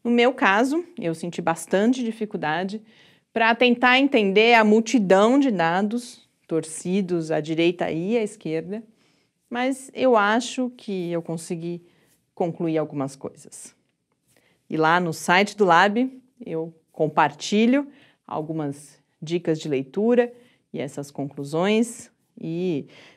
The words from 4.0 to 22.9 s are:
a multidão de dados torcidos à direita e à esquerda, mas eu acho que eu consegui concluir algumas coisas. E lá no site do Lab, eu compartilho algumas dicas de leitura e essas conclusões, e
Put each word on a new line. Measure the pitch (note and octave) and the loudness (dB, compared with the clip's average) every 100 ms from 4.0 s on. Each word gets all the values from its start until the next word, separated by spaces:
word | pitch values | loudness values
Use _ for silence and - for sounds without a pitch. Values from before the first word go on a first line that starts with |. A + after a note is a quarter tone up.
| C#4 A#3+ G3 F#3+ A3+ | 4 2 4 4 6
a | A#3 | 6
multidão | G#3+ G#3+ A3+ C4 F#3 F#3+ A3 C#4 | 6 4 4 0 4 6 6 4
de | C#4 | 2
dados | F#3+ E3 F3+ G#3 A#3+ - - _ _ _ | 0 0 0 -2 -4 -10 -20 _ _ _
torcidos | D#3+ D3+ - F3+ F#3+ F3+ F3 D#3+ | -4 -4 -10 -2 -2 -2 -4 -2
à | D#3 | -4
direita | D3+ D#3+ E3+ F3 F3 | -4 0 0 0 -6
e | D#3+ F3+ A#3+ | -4 -2 -2
à | |
esquerda, | G#3+ - - D#3+ E3+ G#3+ A#3 _ _ _ _ _ _ | -4 -8 -8 -6 -8 -14 -14 _ _ _ _ _ _
mas | A#3+ B3+ C4 - | -4 -4 -4 -12
eu | - C4 | -2 2
acho | A3+ G3+ A3+ B3 - B3+ B3 | 4 4 0 -2 -6 -8 -8
que | - F#3+ E3+ | -8 -6 -4
eu | E3+ | -6
consegui | E3+ E3 - E3+ E3+ E3+ _ _ _ _ _ | -6 -10 -8 -8 -8 -10 _ _ _ _ _
concluir | - F3+ D#3+ E3+ D#3+ | -6 -6 -4 -2 -2
algumas | D3+ D3 C#3 - | -4 -6 -8 -10
coisas. | - - - - - _ _ _ _ _ _ _ _ _ _ | -16 -16 -20 -20 -20 _ _ _ _ _ _ _ _ _ _
E | D#3 | -2
lá | D#3 F3 | 2 2
no | F3 | 0
site | D#3 - F3+ G3+ - | -4 2 2 2 2
do | |
Lab, | F#3+ E3+ G3+ G#3 C4 - _ _ | 4 6 4 2 -4 -6 _ _
eu | A#3+ D#3+ E3 _ _ | -10 -8 -8 _ _
compartilho | - D#3 D3+ D3+ - - G#3 A#3 C#4 C#4+ _ _ _ | -4 -2 2 0 -2 -2 2 4 2 -2 _ _ _
algumas | - C#3 D#3 D#3+ C#3+ C#3 - _ _ _ | -12 -10 -6 -6 -6 -8 -16 _ _ _
dicas | D#3 F3 E3 D#3 | -6 -4 -2 -4
de | D#3 | -2
leitura | C3+ C3+ F#3+ A3+ B3 A#3+ - _ _ _ | -4 -4 -2 2 2 0 -6 _ _ _
e | - | -10
essas | C3+ D3 C#3+ | -8 -10 -12
conclusões, | - C#3 - C#3+ D#3 F#3+ A3 A#3 - - _ _ - | -10 -10 -10 -6 -2 2 2 0 -6 -20 _ _ -12
e | E3 E3 F#3 D3 C3 | -8 -4 -4 -4 -8